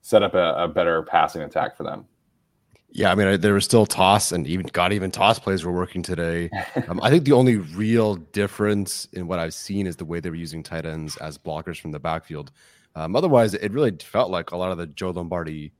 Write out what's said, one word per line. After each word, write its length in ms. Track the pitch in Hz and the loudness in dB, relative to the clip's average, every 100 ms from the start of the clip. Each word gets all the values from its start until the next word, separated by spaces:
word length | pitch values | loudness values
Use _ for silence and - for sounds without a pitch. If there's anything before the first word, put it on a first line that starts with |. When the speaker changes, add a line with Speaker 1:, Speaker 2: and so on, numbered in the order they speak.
Speaker 1:
set 200 | - 107 | 4 4
up 120 | 101 | 4
a, 200 | 92 85 80 | 2 2 0
a 100 | 85 | 0
better 340 | 90 85 82 | 2 2 0
passing 420 | 78 82 78 85 | 2 2 2 -2
attack 340 | 73 78 - - | -6 -4 -4 -6
for 60 | |
them. 220 | 71 - - _ _ _ _ _ _ _ _ | -10 -10 -16 _ _ _ _ _ _ _ _
Speaker 2:
Yeah, 200 | - 98 | 0 2
I 40 | 95 | 4
mean, 120 | 98 | 4
I, 100 | 95 | 4
there 160 | 104 | 4
were 80 | 101 | 2
still 240 | - 117 104 | 4 4 4
toss, 460 | - 95 101 - | 4 6 6 2
and 160 | 87 73 | -2 -2
even, 180 | 90 82 | -4 -2
God, 200 | - 90 | 0 2
even 180 | 104 92 | 0 -2
toss 260 | - 98 113 | 2 2 2
plays 260 | - 95 | 0 -2
were 80 | 85 | -2
working 300 | 90 90 92 | -4 -4 -6
today. 480 | 85 85 85 85 85 - | -6 -4 -2 -4 -4 -8
Speaker 1:
<laughs> 40 | - 135 104 | -6 -8 -6
Speaker 2:
Um, 120 | 87 | -2
I 80 | 117 | 4
think 120 | 160 | 4
the 100 | 139 | 6
only 240 | 127 127 110 | 6 6 4
real 580 | 80 85 110 113 107 95 | 0 -4 2 4 2 0
difference 920 | 76 104 101 - 104 104 95 - - | -6 -4 -4 0 0 0 -2 -8 -10
in 140 | 92 85 | -12 -6
what 100 | 90 | -4
I've 160 | 82 | -4
seen 320 | - - 98 95 | -8 -6 -4 -4
is 100 | 82 | -6
the 100 | 80 | -8
way 140 | 85 | -8
they 120 | 82 | -8
were 40 | 82 | -10
using 280 | 82 80 | -10 -12
tight 240 | 76 82 82 | -10 -10 -8
ends 280 | 80 78 - | -10 -10 -12
as 200 | 78 73 | -12 -12
blockers 420 | 85 78 78 80 | -10 -10 -10 -12
from 120 | 82 | -12
the 80 | 76 | -8
backfield. 520 | 82 80 _ 78 71 _ _ _ _ 78 | -6 -6 _ -14 -14 _ _ _ _ -10
Um, 200 | 80 117 | -2 0
otherwise, 380 | 175 131 110 | 4 4 4
it 180 | 98 104 | 0 -4
really 200 | 120 135 85 | 0 0 -2
felt 300 | - 107 104 | -4 -2 0
like 200 | 90 82 | -2 -4
a 60 | 87 | -6
lot 140 | 92 | -4
of 80 | 87 | -4
the 80 | 85 | -8
Joe 240 | 71 95 | -8 -8
Lombardi 600 | 87 85 87 80 78 76 _ | -6 -6 -6 -6 -10 -12 _